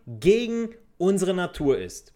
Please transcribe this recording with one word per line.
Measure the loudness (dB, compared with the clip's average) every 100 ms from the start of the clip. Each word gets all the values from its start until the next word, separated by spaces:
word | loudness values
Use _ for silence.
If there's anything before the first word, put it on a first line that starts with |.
| -16
gegen | 0 4 4 2 -4 -6 -10 _ -2
unsere | 0 2 0
Natur | -2 -4 -2 0 0
ist. | -2 -14 -20